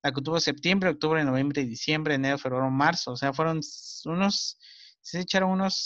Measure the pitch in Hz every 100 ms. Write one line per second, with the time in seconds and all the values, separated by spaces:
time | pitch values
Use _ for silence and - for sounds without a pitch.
0 | 143 135 151 165 156 143 170 196 185 151
1 | 156 160 143 131 139 143 127 113 - 156
2 | 156 139 135 139 131 127 131 135 151 175
3 | - 123 139 139 160 160 151 - - -
4 | 151 170 196 202 - - - - - _
5 | - 175 180 196 190 190 190 -